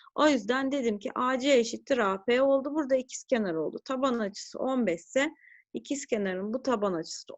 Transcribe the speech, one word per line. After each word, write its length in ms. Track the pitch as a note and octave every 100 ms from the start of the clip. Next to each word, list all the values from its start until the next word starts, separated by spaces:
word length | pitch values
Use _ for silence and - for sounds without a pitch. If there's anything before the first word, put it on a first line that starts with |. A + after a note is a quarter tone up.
| -
O 140 | - D4+
yüzden 440 | C4+ G3+ B3+ C4+
dedim 260 | C#4+ A#3 G#3
ki 120 | -
A 240 | - B3+ C4
C 140 | C4+
eşittir 460 | C4+ A#3 A3+ - C4
A 260 | G3+ G3
P 180 | G#3+ B3
oldu. 320 | C#4 C4+ C4+
Burada 220 | D4 C4+ C4
ikizkenar 580 | B3+ - - B3 G3+
oldu. 260 | D#3+ D3+ -
Taban 340 | - C4 C4+ A#3
açısı 400 | G#3 G3+ - -
on 280 | C4 C4 G#3+
beş 140 | F3
ise 300 | - C4 D4 - - - _
ikizkenarın 800 | A#3 A3+ C#4 - A3+ G3 F#3 G3+
bu 80 | A#3+
taban 300 | C4 A#3 G3+
açısı 360 | E3+ E3 -
da 60 | -